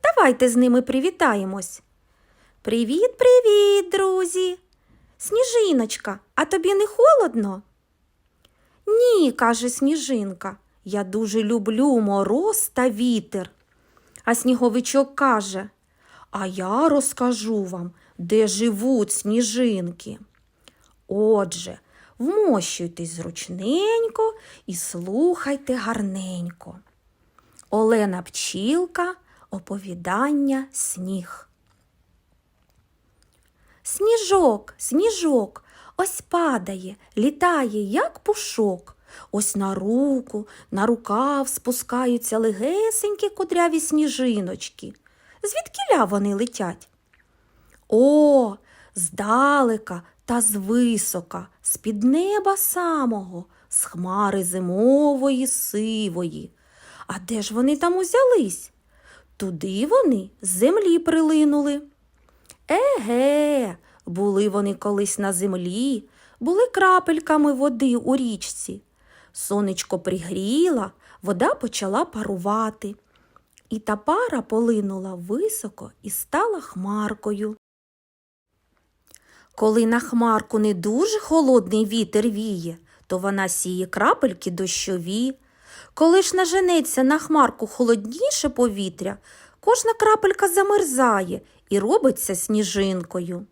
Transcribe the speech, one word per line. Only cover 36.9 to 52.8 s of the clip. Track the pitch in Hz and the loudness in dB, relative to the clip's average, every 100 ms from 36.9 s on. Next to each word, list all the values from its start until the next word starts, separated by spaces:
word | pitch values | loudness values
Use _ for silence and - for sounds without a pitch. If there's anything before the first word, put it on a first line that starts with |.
| 202 _ - | -18 _ 0
літає, | 240 294 349 330 254 208 | 0 2 0 2 0 -4
як | 202 247 622 - | -4 -2 -2 -4
пушок. | - 427 - - 208 180 - - _ - - | -4 -4 -4 -2 -2 -2 -12 -20 _ -20 -8
Ось | 208 - 196 | -4 -4 -2
на | 196 | -4
руку, | 190 190 233 285 262 247 214 214 - - | -4 -2 0 2 0 -4 -10 -10 -18 -10
на | 196 220 | -2 0
рукав | 240 - 208 269 285 269 | 0 -2 -2 0 -2 -4
спускаються | - - 247 - 247 254 240 240 220 | -6 -6 -6 -4 -2 0 -2 -2 0
легесенькі | 226 196 254 381 440 440 415 403 415 | 0 0 -2 0 0 -2 -4 -2 -4
кудряві | 415 381 359 339 320 | -4 -2 0 2 0
сніжиночки. | 302 302 302 247 254 208 185 196 - - - - _ _ _ _ | 0 0 0 0 -2 -2 -4 -8 -14 -16 -18 -18 _ _ _ _
Звідкіля | 415 523 659 - 762 370 | -6 -6 -8 -10 0 2
вони | 208 202 202 | 2 0 -2
летять? | 196 240 - 185 - - _ _ _ _ _ _ _ _ _ _ | -2 -4 -4 -8 -8 -18 _ _ _ _ _ _ _ _ _ _
О, | 220 262 294 294 277 233 202 _ _ _ | 4 6 6 6 6 4 -4 _ _ _
здалека | - 170 - 202 233 277 285 254 220 220 180 - _ | -8 -8 -4 0 2 4 4 2 0 -6 -12 -14 _
та | - 240 | -4 2
звисока, | 247 202 190 233 240 220 - 180 175 180 175 _ | 2 0 0 2 2 0 -4 -8 -8 -14 -14 _
з-під | - - 214 208 | -6 -4 -4 0
неба | 240 294 370 415 392 392 | 2 2 2 0 0 0
самого, | - 349 | -2 -2